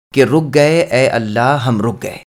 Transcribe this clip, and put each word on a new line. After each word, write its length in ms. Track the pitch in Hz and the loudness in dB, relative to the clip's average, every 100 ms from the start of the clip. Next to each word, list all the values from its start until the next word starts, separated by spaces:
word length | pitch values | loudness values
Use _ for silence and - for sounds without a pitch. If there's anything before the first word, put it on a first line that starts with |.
| _ | _
کہ 100 | 135 | 0
"رک 300 | 123 151 156 | 2 2 0
گئے، 260 | 147 147 165 | 2 2 2
اے 280 | - 123 131 | 0 0 0
اللہ، 500 | 117 110 107 127 143 123 | 0 -4 -2 0 0 -2
ہم 160 | 110 | -2
رک 200 | 117 98 | -2 -6
گئے۔" 160 | 104 - - | -10 -14 -18